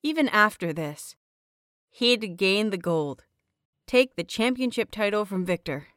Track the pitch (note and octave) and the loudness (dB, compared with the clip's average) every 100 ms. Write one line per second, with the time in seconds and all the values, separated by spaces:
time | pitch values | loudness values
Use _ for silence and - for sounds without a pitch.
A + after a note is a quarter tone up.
0 | D4+ D#4 C#4 G#3+ G#3 - E3+ D#3 D#3 D3 | -2 0 2 4 4 2 -6 -4 -8 -10
1 | - - _ _ _ _ _ _ _ - | -16 -20 _ _ _ _ _ _ _ 0
2 | A#3+ A#3+ G#3+ E3+ F#3+ G3 G#3+ G3 E3+ E3 | 2 2 0 0 2 2 0 -2 -2 0
3 | D3 C3 _ _ _ _ _ _ - B3 | -2 -6 _ _ _ _ _ _ 0 4
4 | C4 - E3+ - A3+ B3 B3+ A#3 G#3 G#3 | 4 0 -8 -2 -2 0 -4 -2 -6 -2
5 | G#3 G#3 G#3 G3 F3+ F3 - C#3+ D3 | -2 0 -2 -4 -2 -4 -4 -10 -10